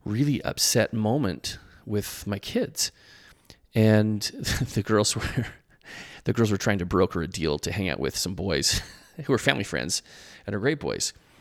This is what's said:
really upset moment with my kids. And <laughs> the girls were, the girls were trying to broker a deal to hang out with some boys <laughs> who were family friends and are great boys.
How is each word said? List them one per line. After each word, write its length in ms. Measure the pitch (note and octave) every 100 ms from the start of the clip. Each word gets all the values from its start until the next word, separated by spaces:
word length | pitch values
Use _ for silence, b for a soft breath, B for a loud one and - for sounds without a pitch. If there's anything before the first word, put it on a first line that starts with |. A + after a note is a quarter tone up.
| -
really 360 | G#2+ D3 C#3
upset 500 | - - - A#2+ -
moment 640 | A#2 G#2+ C3+ A2 E2 - - B B -
with 400 | G#2 - - -
my 120 | G2+
kids. 520 | - A#3+ B3 - - B B B B B B B _ A2+
And 460 | A2 G#2+ G#2+ G#2+
<laughs> 520 | - - - - -
the 100 | -
girls 320 | - A2 G#2+ -
were, 320 | - - A#2+ - _ _ B B B B
the 100 | -
girls 180 | A2 A2
were 60 | G2+
trying 220 | - G2+
to 60 | F2
broker 360 | F#2 F#2 F2+
a 60 | D2+
deal 320 | - D#2 D2
to 120 | -
hang 180 | F#2 F#2+
out 100 | C#2+
with 160 | C2+ -
some 200 | F2+ F#2+
boys 460 | F#2+ D2 C2+ - B B
<laughs> 240 | B - D3
who 80 |
were 40 | B2
family 260 | - C3
friends 380 | G2+ C2+ C2+ - B B B B -
and 100 | G2+
are 40 |
great 200 | A#2+ D#3
boys. 320 | C#2+ G1+ - B B B